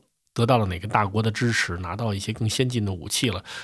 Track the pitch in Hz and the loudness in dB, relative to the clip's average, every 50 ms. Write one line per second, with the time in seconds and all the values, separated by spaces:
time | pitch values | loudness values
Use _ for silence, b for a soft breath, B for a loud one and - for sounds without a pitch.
0 | _ _ _ _ _ _ - - 120 117 131 120 107 95 90 85 92 107 - 117 | _ _ _ _ _ _ -2 0 4 4 4 4 4 0 -2 -6 -4 0 2 2
1 | 104 98 95 107 107 113 107 - 123 117 110 - - - 87 87 90 85 90 107 | 2 2 0 0 0 0 0 0 0 0 2 0 0 -2 -2 -4 -4 -6 -4 -2
2 | 117 110 101 98 98 - 110 - 113 110 - - 131 127 120 117 104 101 95 85 | -2 -2 -2 -2 -4 -4 -4 0 0 0 2 2 2 2 2 0 0 0 -2 -4
3 | 78 101 - - - 120 98 - - B B B | -6 -4 -2 0 0 0 0 -2 -8 B B B